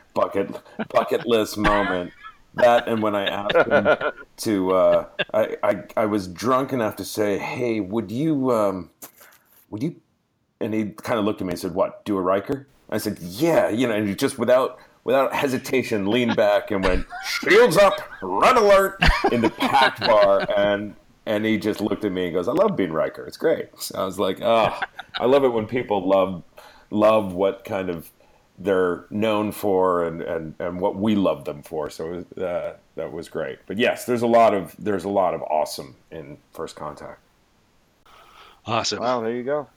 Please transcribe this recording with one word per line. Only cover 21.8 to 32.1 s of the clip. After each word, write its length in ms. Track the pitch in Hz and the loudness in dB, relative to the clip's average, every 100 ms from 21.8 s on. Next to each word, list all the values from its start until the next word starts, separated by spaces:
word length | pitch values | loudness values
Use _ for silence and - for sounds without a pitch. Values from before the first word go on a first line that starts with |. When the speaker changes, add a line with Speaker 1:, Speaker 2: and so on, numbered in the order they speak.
Speaker 1:
looked 240 | 104 - 104 | 0 0 -2
at 60 | |
me 140 | 90 90 | -2 -2
and 100 | 87 | -2
goes, 120 | 87 | 0
"I 60 | |
love 220 | 151 214 160 | 2 2 2
being 180 | 87 | -2
Riker. 320 | 80 69 - 64 | 0 -2 -4 -14
It's 120 | - | -4
great." 320 | 151 151 - - | -2 -2 -4 -12
So 200 | - - | -10 -6
I 60 | 95 | -4
was 140 | 90 | -2
like, 220 | 95 92 | -2 -2
"Oh, 380 | 107 113 98 - - - - - | 0 2 2 -2 -8 -12 -12 -2
I 60 | 120 | 2
love 180 | 139 | 4
it 60 | 135 | 4
when 160 | 113 104 | 0 -2
people 420 | 127 123 104 92 | -4 -2 -2 2
love, 360 | 98 95 87 - - - - - | 2 2 -2 -14 -20 -20 -20 -6
love 420 | 104 107 110 98 | 2 4 4 2
what 320 | 90 98 95 - | 0 -2 -2 -6
kind 240 | 101 92 | -6 -4
of 220 | 82 - _ _ _ _ - | -6 -10 _ _ _ _ -8
they're 460 | 92 92 90 85 - | 0 2 2 -2 -6
known 420 | 104 110 104 107 | -4 0 0 -2
for 540 | - 104 92 92 87 85 | -4 0 2 2 0 -2
and, 160 | 82 | -6
and, 320 | - 85 80 - | -6 -8 -8 -10
and 200 | 90 90 | -8 -4
what 160 | 95 95 | -4 -2
we 200 | 110 104 | 0 2
love 300 | 90 78 71 | 2 -2 -6
them 160 | 71 | -12
for." 260 | - 80 73 | -10 -8 -8
So 240 | - 80 | -8 -10